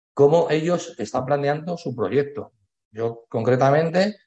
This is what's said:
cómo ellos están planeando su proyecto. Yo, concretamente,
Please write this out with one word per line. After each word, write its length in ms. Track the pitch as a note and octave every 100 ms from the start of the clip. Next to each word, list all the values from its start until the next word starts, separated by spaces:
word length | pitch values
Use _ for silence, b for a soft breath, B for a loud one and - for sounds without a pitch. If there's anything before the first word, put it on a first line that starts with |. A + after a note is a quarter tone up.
| _
cómo 360 | - C#3+ E3 D3
ellos 460 | D#3 D#3+ F3 - -
están 260 | G#2 C3
planeando 540 | C3 C#3+ C#3+ D3+ D#3 E3+
su 180 | - A#2
proyecto. 560 | F#2+ B2 - - - _ _ _ _
Yo, 340 | G#2+ A#2 A#2 -
concretamente, 880 | B2 A2+ B2+ C3+ C#3+ E3 F3 G3+ G#3+